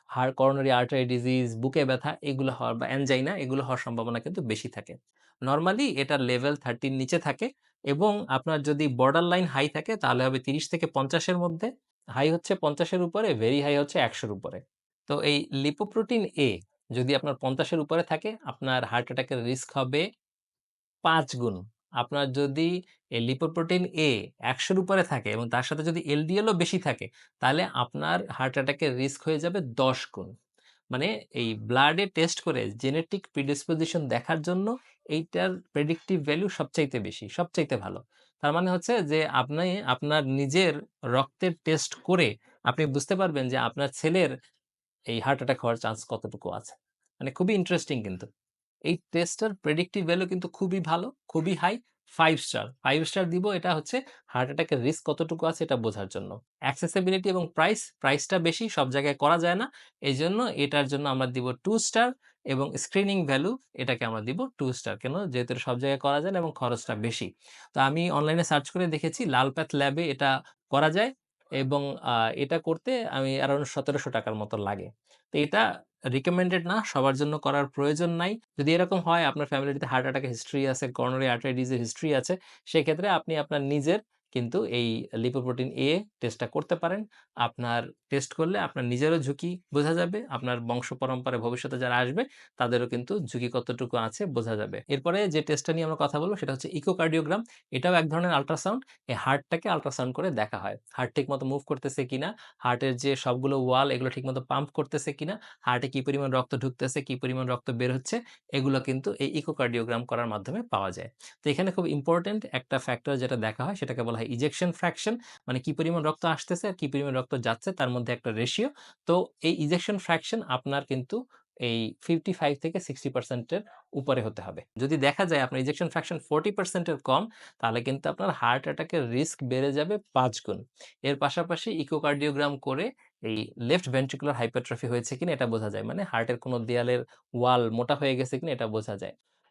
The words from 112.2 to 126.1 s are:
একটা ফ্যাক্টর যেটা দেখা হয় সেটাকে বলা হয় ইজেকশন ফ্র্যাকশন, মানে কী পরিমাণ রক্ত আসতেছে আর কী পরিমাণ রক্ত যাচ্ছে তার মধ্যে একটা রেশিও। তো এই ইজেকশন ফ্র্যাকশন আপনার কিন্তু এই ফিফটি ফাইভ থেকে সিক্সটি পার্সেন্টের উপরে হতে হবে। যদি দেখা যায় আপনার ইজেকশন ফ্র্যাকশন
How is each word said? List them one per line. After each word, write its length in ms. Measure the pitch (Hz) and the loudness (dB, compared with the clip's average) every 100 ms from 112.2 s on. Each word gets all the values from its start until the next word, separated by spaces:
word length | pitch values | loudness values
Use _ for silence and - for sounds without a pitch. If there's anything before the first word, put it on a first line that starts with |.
| 196 214 - 127 | 0 -6 -4 -6
একটা 180 | - 131 - | -2 -4 -2
ফ্যাক্টর 280 | 120 147 135 | -4 -2 -2
যেটা 140 | 127 123 110 | -2 -2 -2
দেখা 180 | 107 127 | -2 -6
হয় 100 | - | -4
সেটাকে 220 | 120 120 | -6 -4
বলা 140 | 117 110 | -4 -4
হয় 40 | |
ইজেকশন 480 | 113 120 147 - 180 - | -4 0 -2 0 -2 0
ফ্র্যাকশন, 360 | 175 - 214 233 - - - | -2 -2 -4 -4 -8 -14 -6
মানে 120 | 127 | -4
কী 80 | 156 143 | -2 -2
পরিমাণ 240 | 160 170 151 | 0 0 0
রক্ত 160 | - | 0
আসতেছে 400 | 165 156 - 175 208 | -2 -2 -4 -4 -4
আর 60 | 180 | -4
কী 60 | 143 | -4
পরিমাণ 200 | 139 143 127 | -2 -2 -2
রক্ত 160 | 127 135 113 | -2 -2 -2
যাচ্ছে 260 | 117 190 | -2 -4
তার 180 | 185 127 | -2 0
মধ্যে 180 | 123 120 | 0 -2
একটা 180 | 123 123 | -4 -4
রেশিও। 360 | 110 123 - 269 - - - - | -2 -2 0 -2 -4 -20 -10 2
তো 60 | 175 - - | 2 2 -2
এই 120 | 160 - | 0 0
ইজেকশন 320 | 151 175 - 202 | 0 0 0 -4
ফ্র্যাকশন 420 | - 165 - 226 160 127 | 2 0 0 -6 -2 -4
আপনার 260 | 139 139 143 | 0 -2 -2
কিন্তু 260 | 131 127 139 254 _ _ - 120 | -4 -2 -6 -8 _ _ -6 -2
এই 100 | 113 110 - | 0 -2 -6
ফিফটি 280 | - 165 190 | 0 0 0
ফাইভ 220 | 175 147 139 | 0 0 0
থেকে 140 | 165 175 - | -4 -4 -8
সিক্সটি 240 | 131 139 | -6 -4
পার্সেন্টের 520 | 123 - 123 120 180 - - - | -4 -4 -6 -4 -6 -6 -20 -10
উপরে 280 | 139 135 131 107 | -6 0 0 0
হতে 140 | 107 92 | -6 -12
হবে। 140 | 80 - 110 | -12 -12 -4
যদি 140 | 139 156 | 0 4
দেখা 280 | 139 147 147 | 2 2 2
যায় 120 | 147 127 | 2 2
আপনার 140 | 131 | 0
ইজেকশন 240 | 131 147 170 | -2 -2 -2
ফ্র্যাকশন 300 | 165 - | -2 -4